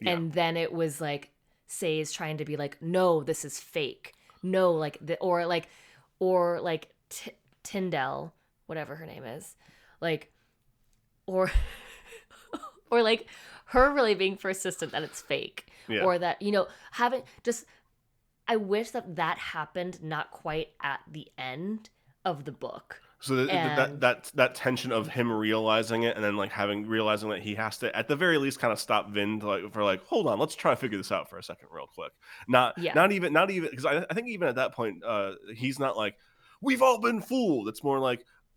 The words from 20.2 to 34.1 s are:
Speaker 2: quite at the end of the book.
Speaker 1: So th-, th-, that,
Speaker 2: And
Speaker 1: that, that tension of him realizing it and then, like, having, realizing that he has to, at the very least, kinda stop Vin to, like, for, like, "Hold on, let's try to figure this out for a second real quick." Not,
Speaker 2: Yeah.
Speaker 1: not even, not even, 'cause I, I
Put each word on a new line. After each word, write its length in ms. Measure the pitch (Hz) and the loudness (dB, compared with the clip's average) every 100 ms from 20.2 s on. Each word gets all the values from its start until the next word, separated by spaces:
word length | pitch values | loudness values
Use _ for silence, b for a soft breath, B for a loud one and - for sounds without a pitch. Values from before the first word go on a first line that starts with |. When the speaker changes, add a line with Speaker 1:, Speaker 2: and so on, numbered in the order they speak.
| - | -6
Speaker 2:
quite 420 | - 160 156 156 _ | -10 -6 -6 -6 _
at 200 | 143 135 - | -6 -6 -10
the 180 | 151 - - | -18 -16 -12
end 520 | 127 135 190 214 - _ _ _ | -10 -8 -8 -8 -12 _ _ _
of 200 | 190 147 143 | -4 -4 -8
the 60 | |
book. 500 | 120 127 - - - b b | -10 -10 -10 -16 -20 b b
Speaker 1:
So 140 | - 131 | 0 2
th-, 140 | 135 185 | 2 2
th-, 120 | 156 | 2
that, 260 | 147 135 143 | 2 0 2
Speaker 2:
And 0 | |
Speaker 1:
that, 300 | 127 120 - | 2 2 -4
that 200 | - 127 | 2 2
tension 380 | - 131 123 - | 4 0 0 0
of 160 | 113 107 | 0 0
him 220 | 123 120 | 0 0
realizing 760 | 110 110 110 110 110 110 113 | 2 2 2 4 4 2 2
it 120 | 117 107 | 2 2
and 80 | |
then, 120 | 104 104 | 0 0
like, 140 | 98 | -2
having, 340 | - 101 104 107 | -2 -2 -2 0
realizing 420 | 110 107 107 107 | 0 2 0 0
that 140 | 98 | -4
he 120 | 104 104 | -4 -4
has 200 | 110 - | -4 -4
to, 160 | 113 | -4
at 140 | 104 113 | -2 -2
the 80 | 147 | 2
very 220 | 180 156 | 4 4
least, 220 | 135 - | 2 0
kinda 160 | 120 104 | 0 0
stop 320 | - 107 101 | 2 0 2
Vin 300 | 104 101 107 | -2 0 0
to, 60 | 104 | -2
like, 260 | 98 101 | -2 -4
for, 100 | 107 | 0
like, 180 | 104 95 - | 2 2 0
"Hold 200 | 269 156 | 0 2
on, 120 | 104 | 2
let's 160 | 160 | 0
try 180 | - 165 | 0 0
to 40 | 127 | 2
figure 200 | 127 101 | 0 -4
this 160 | 90 | -2
out 160 | 95 - | -4 -4
for 80 | 90 | -12
a 40 | |
second 260 | - 80 - | -14 -16 -16
real 160 | 82 65 | -16 -14
quick." 260 | - 73 - B B - | -12 -14 -14 B B 4
Not, 280 | 127 127 - | 6 6 0
Speaker 2:
Yeah. 180 | 170 | 0
Speaker 1:
not 180 | 151 190 | 4 4
even, 200 | 196 175 | 4 2
not 160 | 151 190 | 4 4
even, 200 | 190 160 127 | 0 -4 -2
'cause 80 | |
I, 220 | 143 143 | 0 0
I 60 | - | 0